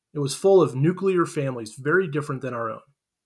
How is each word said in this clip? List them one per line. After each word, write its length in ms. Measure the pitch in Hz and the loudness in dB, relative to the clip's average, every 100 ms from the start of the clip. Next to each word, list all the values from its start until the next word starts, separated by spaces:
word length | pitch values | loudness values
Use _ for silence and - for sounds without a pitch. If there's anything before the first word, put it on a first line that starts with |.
| _ | _
It 60 | 151 | -6
was 140 | 139 | -6
full 280 | - 190 190 | 0 6 6
of 120 | 143 | 6
nuclear 520 | 127 151 180 196 180 156 | 2 0 2 0 0 0
families 480 | 156 135 123 110 - | -2 -6 -6 -10 -8
very 300 | 135 180 185 | 0 0 0
different 320 | 147 147 131 | -4 -6 -6
than 140 | 127 | -6
our 160 | 120 113 | -6 -8
own. 100 | 110 - _ _ _ | -8 -16 _ _ _